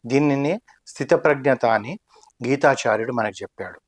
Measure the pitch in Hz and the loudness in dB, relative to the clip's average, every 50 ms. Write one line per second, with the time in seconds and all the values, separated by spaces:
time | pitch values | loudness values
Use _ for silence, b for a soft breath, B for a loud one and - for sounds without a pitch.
0 | - 117 127 139 151 147 139 139 143 147 185 226 _ b b b b - - - | -4 0 0 2 2 2 2 0 0 -2 -4 -4 _ b b b b -20 -8 -8
1 | 139 127 170 - - 151 147 139 131 143 131 120 - 117 113 107 104 123 185 - | 0 2 2 4 4 2 0 2 2 0 2 2 2 2 2 0 -2 -4 -12 -12
2 | _ b b b b b b _ 120 123 135 131 151 143 135 - - 120 107 110 | _ b b b b b b _ -2 -2 0 2 4 2 2 2 0 -2 0 0
3 | 113 123 127 120 107 107 98 - 101 - _ - 98 92 90 - _ | -2 -4 -4 -4 -4 -4 -6 -10 -14 -16 _ -14 -14 -14 -14 -18 _